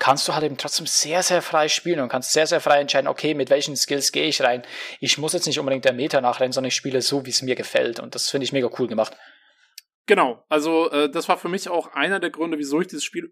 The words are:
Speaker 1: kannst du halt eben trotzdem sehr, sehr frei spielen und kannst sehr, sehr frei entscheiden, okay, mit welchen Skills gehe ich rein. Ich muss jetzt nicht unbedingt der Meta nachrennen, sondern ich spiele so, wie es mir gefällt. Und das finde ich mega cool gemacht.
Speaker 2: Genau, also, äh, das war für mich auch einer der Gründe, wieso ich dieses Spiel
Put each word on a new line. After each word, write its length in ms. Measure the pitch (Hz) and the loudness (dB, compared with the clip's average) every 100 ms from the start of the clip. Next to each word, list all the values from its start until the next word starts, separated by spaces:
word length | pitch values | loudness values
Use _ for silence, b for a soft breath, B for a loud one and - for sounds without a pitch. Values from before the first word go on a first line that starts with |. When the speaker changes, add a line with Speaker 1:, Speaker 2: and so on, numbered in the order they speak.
Speaker 1:
kannst 260 | - 151 - | 2 2 2
du 80 | |
halt 80 | 156 | 0
eben 140 | 151 131 | -2 -2
trotzdem 300 | 147 - 156 | -6 -4 -2
sehr, 360 | - 151 170 | 0 0 0
sehr 180 | 175 175 | 2 0
frei 280 | - 160 151 | 2 2 2
spielen 320 | - 170 165 | 0 0 -2
und 80 | 123 | -2
kannst 240 | 131 - | -4 0
sehr, 160 | 151 156 | 2 2
sehr 120 | 165 | 2
frei 200 | 151 143 | 4 4
entscheiden, 260 | 143 139 143 | 4 0 0
okay, 280 | 139 151 | 0 -2
mit 140 | 151 135 | 0 2
welchen 280 | 143 143 135 | 2 2 -2
Skills 340 | - 143 135 | -2 0 0
gehe 160 | 143 156 | 0 0
ich 160 | 143 | 2
rein. 220 | 131 123 - B B B | 2 0 -4 B B B
Ich 200 | 135 - | -2 0
muss 160 | 151 | 0
jetzt 120 | 175 160 | -2 -2
nicht 140 | 139 | -2
unbedingt 240 | 135 135 | 0 0
der 80 | 135 | 2
Meta 280 | 123 127 143 | 0 0 2
nachrennen, 300 | 123 117 127 | 2 2 0
sondern 160 | 131 131 | 0 -2
ich 80 | |
spiele 260 | - 139 131 | -2 -2 -2
so, 260 | - 143 131 | 0 -2 -2
wie 40 | |
es 120 | - | -2
mir 120 | 131 | -2
gefällt. 460 | 120 107 131 123 117 | -4 0 0 0 -2
Und 160 | - - | -8 -6
das 120 | - | -4
finde 160 | 139 | -2
ich 80 | 123 | -2
mega 160 | 139 120 - | 0 0 -2
cool 120 | 120 | -2
gemacht. 280 | 110 107 - b b b b b b - _ - | 0 -2 -4 b b b b b b -20 _ 2
Speaker 2:
Genau, 380 | 196 139 117 - | 4 4 0 -2
also, 400 | 156 151 160 165 | 0 2 2 2
äh, 200 | 147 147 | 2 0
das 180 | 160 156 | 0 0
war 80 | 175 | 0
für 120 | 175 | 0
mich 200 | 190 185 | -4 -2
auch 240 | 170 - | -4 -4
einer 280 | 139 156 196 | -2 0 0
der 100 | 170 | -2
Gründe, 280 | 156 165 151 | -4 -4 -2
wieso 220 | 143 147 | -2 -2
ich 60 | 180 | -2
dieses 180 | 151 | -6
Spiel 240 | - 170 170 | -8 -8 -8